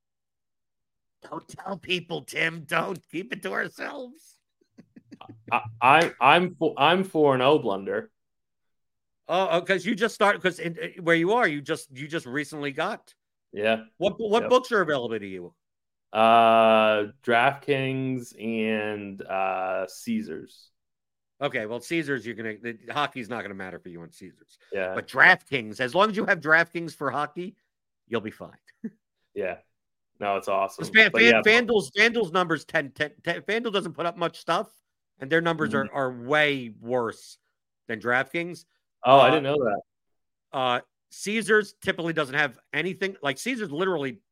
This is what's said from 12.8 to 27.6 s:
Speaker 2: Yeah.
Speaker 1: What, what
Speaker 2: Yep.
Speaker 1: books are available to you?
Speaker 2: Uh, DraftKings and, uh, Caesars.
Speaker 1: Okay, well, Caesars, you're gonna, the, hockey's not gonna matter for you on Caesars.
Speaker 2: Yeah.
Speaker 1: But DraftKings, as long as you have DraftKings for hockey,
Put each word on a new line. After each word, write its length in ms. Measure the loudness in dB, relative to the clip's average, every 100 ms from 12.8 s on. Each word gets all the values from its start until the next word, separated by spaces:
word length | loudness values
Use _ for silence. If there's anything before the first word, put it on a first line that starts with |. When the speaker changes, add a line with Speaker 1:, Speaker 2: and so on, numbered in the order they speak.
| -6 -6 _ _ _ _ _
Speaker 2:
Yeah. 320 | -2 0 0 -2 -4
Speaker 1:
What, 220 | -2 -2
what 240 | 0 0
Speaker 2:
Yep. 60 | 4
Speaker 1:
books 220 | 2 2
are 100 | -2
available 380 | 0 -2 -2 -6
to 80 | -8
you? 260 | -12 -14 _ _ _ _ _ _
Speaker 2:
Uh, 1000 | 4 6 8 8 8 6 6 4 2 -2 -6
DraftKings 1120 | 0 2 2 0 -2 -2 -2 -4 -4 -6 -8 -10
and, 800 | -6 -2 -2 -2 -4 -6 -10 -12
uh, 640 | -8 -4 -2 -4 -4 -4 -6
Caesars. 840 | -10 -6 -4 -4 -10 -14 -20 _ _ _ _ _ _ _ -8
Speaker 1:
Okay, 260 | -6 -6 -8
well, 120 | -10
Caesars, 460 | -6 -6 -4 -6 -6
you're 100 | -10
gonna, 200 | -10 -10
the, 200 | -12 -12 -10
hockey's 380 | -6 -6 -6 -10
not 140 | -10
gonna 100 | -10
matter 240 | -12 -12 -14
for 120 | -16
you 120 | -16
on 100 | -18
Caesars. 460 | -20 -20 -20 _ _ -12
Speaker 2:
Yeah. 220 | -8 -6 -6
Speaker 1:
But 120 | -4
DraftKings, 720 | 4 6 4 0 -6 -6 -6
as 140 | -2
long 160 | 2 2
as 80 | 0
you 80 | -2
have 140 | -2
DraftKings 560 | 2 2 2 -4 -10 -8
for 160 | -6
hockey, 440 | -4 -6 -8 -12 -14